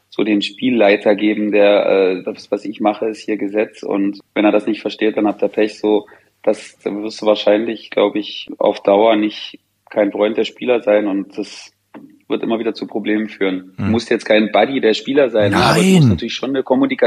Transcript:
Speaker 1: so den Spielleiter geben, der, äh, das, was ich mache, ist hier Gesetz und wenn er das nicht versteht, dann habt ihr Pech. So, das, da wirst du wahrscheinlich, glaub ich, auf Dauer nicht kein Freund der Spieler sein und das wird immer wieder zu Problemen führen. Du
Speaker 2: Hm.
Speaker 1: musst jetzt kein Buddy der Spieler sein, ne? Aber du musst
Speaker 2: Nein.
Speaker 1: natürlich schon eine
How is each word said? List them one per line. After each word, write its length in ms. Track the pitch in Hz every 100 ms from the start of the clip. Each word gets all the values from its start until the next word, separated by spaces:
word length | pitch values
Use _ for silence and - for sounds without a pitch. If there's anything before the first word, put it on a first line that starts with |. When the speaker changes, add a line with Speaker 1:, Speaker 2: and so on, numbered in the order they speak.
| _
Speaker 1:
so 160 | - 104
den 160 | 104
Spielleiter 760 | 98 - 127 123 101 104 113 101
geben, 380 | 107 107 107
der, 320 | 104 101 101 -
äh, 380 | 98 95 92
das, 280 | 87 98 -
was 140 | 101 101
ich 160 | 107
mache, 260 | 107 104 113
ist 140 | 107
hier 160 | - 104
Gesetz 440 | 98 104 110 -
und 380 | - 101 101 101 - -
wenn 80 |
er 80 | 104
das 160 | 104 110
nicht 140 | 107
versteht, 340 | 107 - 107 107
dann 100 | 107
habt 160 | 101
ihr 60 | 101
Pech. 320 | - 107 -
So, 260 | 107 107 - - _ _
das, 340 | - 104 - _
da 100 | 107
wirst 280 | 101 107 110
du 40 | 107
wahrscheinlich, 640 | 104 - 104 113 110 -
glaub 240 | - 104 107
ich, 320 | 104 - - -
auf 260 | 104 104
Dauer 320 | - 101 110 110
nicht 440 | 107 - - - _ _ _
kein 220 | - 101
Freund 240 | 98 104 113
der 60 |
Spieler 400 | 104 - 120 120
sein 240 | 107 104 104
und 300 | 98 92 -
das 340 | 101 - - _ _ - - _ _
wird 160 | 113
immer 160 | - 113
wieder 140 | 113
zu 140 | 107 95
Problemen 420 | 113 104 107 107
führen. 440 | - 95 92 92 -
Du 80 | 101
Speaker 2:
Hm. 60 |
Speaker 1:
musst 180 | 113 -
jetzt 160 | 113 -
kein 260 | 110 110
Buddy 300 | 101 113 135
der 120 | 110
Spieler 360 | 107 - 139 131
sein, 220 | 113 104
ne? 60 | 98
Aber 160 | 87 156
du 60 | 185
musst 140 | 190
Speaker 2:
Nein. 80 | 135
Speaker 1:
natürlich 240 | 85 117 -
schon 140 | 127
eine 140 | 139 - 127 135 131